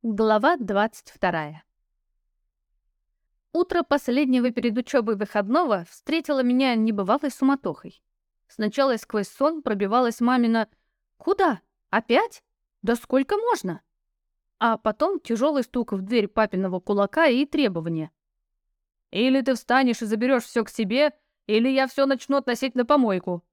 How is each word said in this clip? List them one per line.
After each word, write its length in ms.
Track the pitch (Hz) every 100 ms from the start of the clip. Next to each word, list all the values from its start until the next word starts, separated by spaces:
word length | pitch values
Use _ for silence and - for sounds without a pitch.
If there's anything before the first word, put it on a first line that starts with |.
Глава 540 | 233 208 220 214 269 339
двадцать 520 | 202 196 220 - -
вторая. 540 | - 185 170 151 156 _ _ _ _ _ _ _ _ _ _ _ _ _ _ _ _ _ _ _
Утро 300 | 320 359 349
последнего 720 | - 285 - 247 285 254 247
перед 260 | 240 240 220
учебой 380 | 247 277 220 208
выходного 720 | 208 208 202 247 330 202 170
встретило 540 | - - 320 294 277
меня 320 | 247 247 262 233
небывалой 560 | 220 208 185 262 285
суматохой. 720 | - 269 277 190 151 - - _ _ _ _ _
Сначала 480 | - 214 214 269 226
сквозь 300 | - 214 196
сон 360 | - 285 320
пробивалась 580 | 269 208 196 233 247 226
мамина: 480 | 240 254 233 226 214 _ _ _ _ _
«Куда? 440 | - 392 370 214 _ _ _
Опять? 540 | 214 - 240 453 - _ _ _ _
Да 120 | 196 233
сколько 420 | - 254 269 415
можно?» 440 | 466 480 185 165 _ _ _ _ _ _ _ _
А 180 | 233 220
потом 420 | - 214 320 381
тяжелый 440 | - 226 277 294
стук 300 | 240 247 226
в 100 | 196
дверь 240 | 190 240 202
папиного 520 | - 214 185 190 180
кулака 460 | - 202 202 - 320
и 220 | 247 285
требование: 640 | 294 254 170 165 165 156 _ _ _ _ _ _ _ _ _ _
«Или 320 | 185 254 269
ты 140 | 262 247
встанешь 480 | - 247 262 226
и 20 | 220
заберешь 380 | 220 247 262
все 200 | - 240
к 60 | 220
себе, 420 | - 208 240 294 294 _ _ -
или 220 | 214 247
я 180 | 262 262
все 180 | - 269
начну 320 | 269 - 277
относить 380 | 254 240 262 254
на 100 | 240
помойку». 580 | 294 240 185 - 175 _